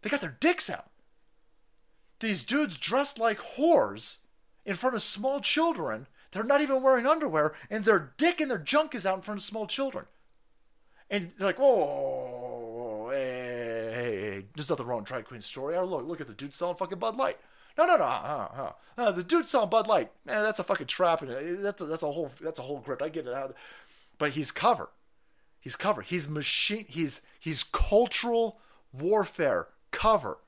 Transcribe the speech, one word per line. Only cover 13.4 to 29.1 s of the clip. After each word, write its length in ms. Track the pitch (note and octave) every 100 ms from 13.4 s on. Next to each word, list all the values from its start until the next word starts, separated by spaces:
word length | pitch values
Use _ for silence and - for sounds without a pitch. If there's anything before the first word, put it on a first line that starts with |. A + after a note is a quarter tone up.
| B2 A#2+ A#2 A2+ A2+
hey, 280 | A2+ A#2+ G#2
hey, 240 | G#2 G2 G2 -
there's 140 | C#3+
nothing 160 | D3+ A#2+
wrong 140 | A#2+
with 80 | G2+
drag 180 | B2+ A2
queen 160 | A#2+
story 340 | G2+ - C#3 E3+
hour. 100 | F#3
Look, 220 | E3 C3+
look 140 | D#3+
at 60 | B2+
the 60 |
dude 200 | G2+ C#3+
selling 220 | - F3 F3
fucking 240 | F3+ F#3
Bud 160 | A3+ A3+
Light." 220 | C4+ - _ - - -
No, 80 | E4+
no, 120 | D#4+
no, 60 |
uh, 680 | C#3+ A#2+ A2+ D3 G2+ B2+ A#2+ - - -
uh, 0 |
uh, 140 | A#3
the 120 | F3+
dude 220 | F3 E4 -
selling 240 | C4+ G3+
Bud 180 | A3 G#3
Light, 220 | G3 A#2 _ -
eh, 140 | G#3+
that's 180 | G#3+ G#3+
a 40 |
fucking 240 | F#3+ F#3+ D3
trap, 340 | - F3+ E3
and, 100 | C3+
uh, 300 | B2 D#3+ F3+
that's 200 | G3+ G3
a, 40 | D#3
that's 180 | D#3+
a 80 | D3+
whole, 200 | D3 D3+ A#2+
that's 180 | D#3+ D#3+
a 40 |
whole 180 | B2+ C#3+
grift. 200 | C3+ B2+
I 80 | D#3
get 180 | D#3+ B2
it. 280 | B2+ C3+ - - - - - _ _
But 140 | D3
he's 200 | C3+ C#3+
cover. 380 | - G#3 G#3+ D#2+ _ _ _ _ _ _ _
He's 160 | C3 -
cover. 260 | F#3+ G#3
He's 280 | F#3+ F3 D3
machine. 560 | D3+ C#3+ - - G#3 G#3
He's, 340 | D#3 D#3 - - _
he's 240 | E3 D3
cultural 960 | - - - G#3 A#3+ - A#3+ A#3 A3+ - _ - _
warfare 720 | B2+ E3